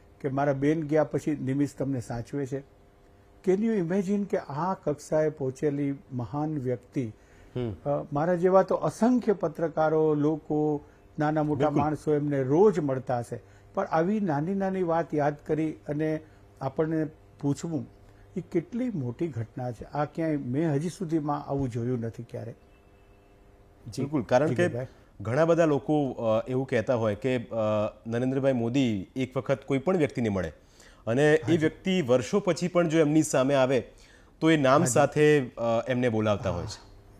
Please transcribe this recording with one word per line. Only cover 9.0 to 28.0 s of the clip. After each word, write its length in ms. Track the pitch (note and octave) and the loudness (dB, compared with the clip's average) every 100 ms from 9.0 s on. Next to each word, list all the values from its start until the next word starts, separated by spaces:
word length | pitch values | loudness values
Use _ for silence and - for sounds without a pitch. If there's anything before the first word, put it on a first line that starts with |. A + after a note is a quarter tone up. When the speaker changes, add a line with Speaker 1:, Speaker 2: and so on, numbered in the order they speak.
| A#3 B3 G#3+ | 2 2 0
Speaker 1:
પત્રકારો, 800 | F#3+ E3 D3+ E3 D#3 D#3 D#3 D#3 | -2 -2 -4 -4 0 2 4 2
લોકો, 720 | D3+ D3 D#3 - D3+ D3+ D3 - - - - | 2 0 -2 -2 0 0 -2 -6 -20 -14 -4
નાના 240 | D3+ D#3 | -2 0
મોટા 160 | D3+ C#3 | 0 0
Speaker 2:
બિલકુલ. 180 | D3+ C#3+ | 0 2
Speaker 1:
માણસો 360 | D3 C#3+ D#3 | 0 -2 0
એમને 300 | D3 D3 C#3 | 0 0 -2
રોજ 360 | C3 D#3 G#3+ F3 | 2 6 6 4
મળતા 400 | C#3+ C3 C3 A#2+ | -2 -4 -2 -4
હશે, 220 | A#2 A#2 - - - | -6 -12 -14 -20 -8
પણ 120 | G3 - | -6 0
આવી 340 | D#3+ F3 G#3+ | 0 2 0
નાની 360 | G3 C#3+ E3 G3 | 0 -2 -2 -2
નાની 280 | F#3+ F#3+ | -2 -2
વાત 300 | E3+ E3 D#3+ | 0 0 0
યાદ 220 | D3 C#3+ D3 - | 0 0 -2 -4
કરી 240 | D#3 D#3 | -2 -2
અને 480 | - - D3 D#3 D#3 - - - - | -6 -8 -4 -2 -4 -8 -20 -20 -10
આપણને 440 | C3+ - D#3+ D#3+ D3+ - - - | -6 -2 -2 -2 -4 -8 -20 -6
પૂછવું, 460 | C#3 C#3+ E3+ D3+ A#2 - - - - F#3 | -4 -4 -4 -6 -8 -16 -20 -20 -12 -12
એ 40 | |
કેટલી 480 | E3+ F3 - A#3 B3+ | -6 -6 -4 -6 -4
મોટી 380 | F#3 B2 A#2 E3+ | -4 -6 -6 -6
ઘટના 440 | A2+ A2 C3 B2 | -6 -10 -8 -8
છે. 140 | A2+ - | -8 -8
આ 200 | C#3+ D3 | -6 -4
ક્યાંય 320 | E3+ D#3+ D3 | -4 -2 -2
મેં 360 | B2 C#3 E3 | -2 -2 0
હજી 160 | C#3 E3+ | 0 -4
સુધીમાં 540 | - E3 D#3+ D3 D3 | -6 -4 -2 -2 -4
આવું 260 | C3+ C#3 C3 | -4 -4 -2
જોયું 300 | A#2 A#2+ B2 | -4 -4 -4
નથી 240 | A2+ A#2 | -6 -10
ક્યારે. 320 | A#2 A#2 A2+ - - _ _ _ - - _ - - - - _ A#2+ | -12 -12 -12 -14 -20 _ _ _ -20 -20 _ -20 -20 -20 -20 _ -12
જી, 140 | C3 | -8
Speaker 2:
બિલકુલ, 200 | C#3+ D3+ | -4 -4
કારણ 260 | F#2+ B2+ D#3 | 2 2 2
કે 80 | B2 | 2
Speaker 1:
જીગરભાઈ. 320 | F3 A#2 C3 - - - | 0 -2 -10 -14 -20 -10
Speaker 2:
ઘણા 240 | G#2 C3+ E3 | -4 2 4
બધા 200 | E3+ D#3+ | 4 4
લોકો, 460 | C#3 - D3+ C3 | 2 2 0 0
અ, 380 | - A2+ A2 B2+ | -2 2 2 0
એવું 180 | C3 C3+ | -4 0
કહેતા 280 | A#2+ G#2 A#2+ | 0 2 0
હોય 200 | A2 G2+ | 0 0
કે, 220 | C3 B2+ | -2 -2
અ, 180 | G2 A2+ G#2+ G#2+ G#2+ - | -2 -2 0 0 -2 -6